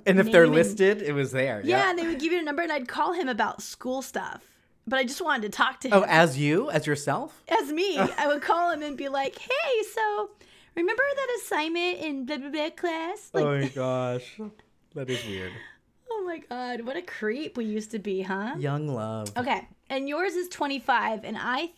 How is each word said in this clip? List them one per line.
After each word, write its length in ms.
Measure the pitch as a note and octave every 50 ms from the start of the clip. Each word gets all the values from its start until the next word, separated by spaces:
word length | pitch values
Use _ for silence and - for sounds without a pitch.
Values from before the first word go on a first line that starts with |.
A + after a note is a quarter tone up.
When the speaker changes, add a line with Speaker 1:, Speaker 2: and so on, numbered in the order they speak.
| -
Speaker 1:
and 140 | G3 F#3 F#3+
if 100 | F#3+ A3
they're 100 | G3+ E3+ E3+
Speaker 2:
name 80 | D#3
and 20 | D3+
Speaker 1:
listed, 460 | - - G3+ G3 G3 F#3+ G3 G#3 G#3
it 120 | G3+ D3
was 180 | D3 C#3+ C3+ B2
there. 300 | B2 C3 C3 C3+ A2+ G#2 G2
Speaker 2:
Yeah, 140 | D4+ F#4 G4
Speaker 1:
Yeah. 120 | G4 F#4+
Speaker 2:
and 80 | F4 F4
they 80 | E4
would 120 | E4 E4 C4
give 140 | D4+ E4
you 80 | F4 F4
a 20 |
number, 200 | D#4+ D4+ C#4+ D#4+
and 80 | E4+ D#4+
I'd 160 | D4+ C#4+ B3 -
call 240 | - - D4 E4+ F4
him 140 | F4 C#4+ C4
about 340 | A#3+ G#3 A3 G#3 - -
school 400 | - - - - - B3+ B3+ C4+
stuff. 400 | B3+ - - G3+ F#3 - - - - - _ _ _ _ _ _ _
But 120 | A3+ B3+ C4
I 60 | C4
just 180 | A#3+ C#4+ -
wanted 280 | F#4 D#4 C#4+ B3 G#3 G#3
to 60 | G3+
talk 240 | - B3+ C4 C4 -
to 100 | - C4
Speaker 1:
Oh, 120 | G#3 G3
Speaker 2:
him. 60 | F#3+ -
Speaker 1:
as 260 | E3 D#3+ E3+ D#3+ C3 C#3
you? 320 | D3 D3 D#3 F#3+ C4+ D4+
As 160 | F#3+ D#3 D3
yourself? 540 | D3+ D3 C#3+ - C#3+ C#3 G3+ C#4 D#4+ - - _ -
Speaker 2:
As 240 | - G#4+ F4+ C#4
me. 260 | D4+ E4 F#4+ G4+ E4+ -
Speaker 1:
<laughs> 200 | F#4+ - - -
Speaker 2:
I 80 | D4
would 160 | C#4+ D4 C#4+
call 280 | - - E4 E4+ F4 F4
him 100 | E4 D4+
and 140 | D4 D4 C#4+
be 120 | B3 C#4 C#4
like, 300 | C4+ C#4 C#4 - - -
"Hey, 440 | - - B4+ C#5+ E5+ D5 B4+ A4 G#4 - -
so 360 | A4+ A4 G#4+ G#4 G#4 G#4 G4+ - _ - - - - - _ _
remember 280 | E4+ E4+ F#4+ B4 B4 C5+ C#5+ C#5
that 220 | C5+ C5+ B4 B4 G#4+
assignment 560 | - - G4+ D4+ D4+ D#4+ E4 F4 F4 F4+ F4+ -
in 260 | D#4 D#4 C#4+ C4+ B3+
blah, 100 | B3 D4+ C4
blah, 120 | C#4 C#4+
blah 200 | C#4 D4+ D4 E4
class?" 600 | E4 - - F4 D#4+ D#4+ D#4+ E4+ G4 G#4 - -
Like, 120 | - - D3+
Speaker 1:
Oh 140 | D3 C#3+ C#3
my 80 | C#3 C3
gosh. 720 | C3+ C3+ B2+ B2+ B2+ B2+ B2+ B2 B2 B2 - - - - G#3+ G#3 - - _ _ _ _ _ _ -
That 140 | D3 B2+ B2+
is 160 | B2+ A#2 A2+
weird. 280 | A2 G2 F#2+ F#2 F#2 - A#2 - - - _ _ _ _ _ _ B4+ A4+
Speaker 2:
Oh 100 | G#4+ F#4
my 120 | F4+ E4 D#4
God, 440 | - - A#3+ B3 B3 B3 B3 A#3+
what 140 | A#3 B3 C#4
a 60 | F4
creep 540 | F4+ - - - A3 G#3+ A3+ C#4 D#4 - -
we 80 | A#3+ A3+
used 260 | G#3+ G#3+ G#3+ G#3+ -
to 60 | - G#3+
be, 220 | F#3 G#3 F#3+ F#3+
huh? 320 | F#3 F#3 F#3+ F#3+ G#3 A#3 C#4+ D3
Speaker 1:
Young 280 | C#3 C#3+ C#3+ D3 D3+
love. 460 | D3 C3+ A2+ G#2+ A2 A2 A2 G#2+ G2+ G#2
Speaker 2:
Okay, 300 | B3 B3 C#4 - F#3+ - - - _ _ -
and 200 | C4+ C4+ C4+ C#4
yours 260 | D4 D#4+ F4+ G4 D#4+
is 140 | F4+ F4+ F4+
twenty-five, 760 | - - D4+ C#4 C#4 C4 - - B3 A3+ G#3 A3 A3 G3+ -
and 140 | - G#3+ -
I 300 | - A3+ B3+ C#4 E4 E4+ -